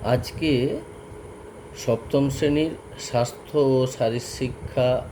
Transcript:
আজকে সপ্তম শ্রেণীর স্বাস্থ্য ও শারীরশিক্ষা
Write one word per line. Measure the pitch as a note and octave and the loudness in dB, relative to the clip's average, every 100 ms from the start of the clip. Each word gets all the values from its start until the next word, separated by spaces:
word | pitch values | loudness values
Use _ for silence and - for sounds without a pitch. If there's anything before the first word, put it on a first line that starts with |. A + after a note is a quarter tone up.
| - | 2
আজকে | B2 - - D#3+ C3 C3+ A#3 - - - - - - - - - - | 2 0 -2 2 4 4 0 -8 -16 -16 -16 -16 -16 -18 -18 -16 -8
সপ্তম | - A2+ - D3 C#3 | 0 0 2 2 2
শ্রেণীর | C3+ D3+ D3 D#3+ - - - | 2 2 4 2 -2 -12 -12
স্বাস্থ্য | - B2 A#2+ - - D3+ | -2 0 0 -2 -2 2
ও | C#3 C3 B2+ | 6 6 4
শারীরশিক্ষা | - A#2 A#2+ - - B2+ - - - B2+ B2+ - | 2 0 0 -6 -4 -4 -4 -6 0 2 2 -2